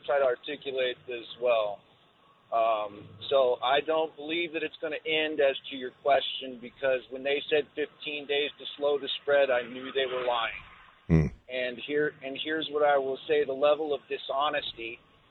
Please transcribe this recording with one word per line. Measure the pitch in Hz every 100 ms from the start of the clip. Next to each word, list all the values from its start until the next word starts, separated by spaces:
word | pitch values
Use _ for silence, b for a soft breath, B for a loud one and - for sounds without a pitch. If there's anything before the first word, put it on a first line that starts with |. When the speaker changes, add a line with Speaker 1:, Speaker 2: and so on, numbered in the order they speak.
| -
Speaker 1:
try | 143
to | 131
articulate | 123 151 139 139 131 127 120 -
this | 120 110 -
well. | 123 113 104 98 _ _ _ _ _ _ -
Um, | 117 113 107 104 104 101 - -
so | 139 127 120
I | 120 143
don't | 143 160 160 143
believe | 147 170 170
that | 156
it's | 151 -
gonna | 160 143 160
end, | 156 156 151
as | 139 131 -
to | 135
your | 123 -
question, | 147 135 - - 131 123
because | 120 - 135 127 117
when | 131
they | 139 143 -
said | 151 139 -
fifteen | 143 - 151 147 139
days | 143 147 -
to | 127 -
slow | 143 143
the | 131 -
spread, | - 143 135
I | 123
knew | 117 127 131
they | 131 131
were | 127 123
lying. | 117 110 - - - - _ -
Speaker 2:
Hmm. | 80 78 - -
Speaker 1:
And | 127 123 123 -
here, | 147 151 -
and | 135 135
here's | 156 160 147
what | 147
I | 147 143
will | 135 135 -
say. | 147 139
The |
level | 135 147 147 156
of | 135 -
dishonesty | 135 - 135 151 147 - 117 113 120 _ _ _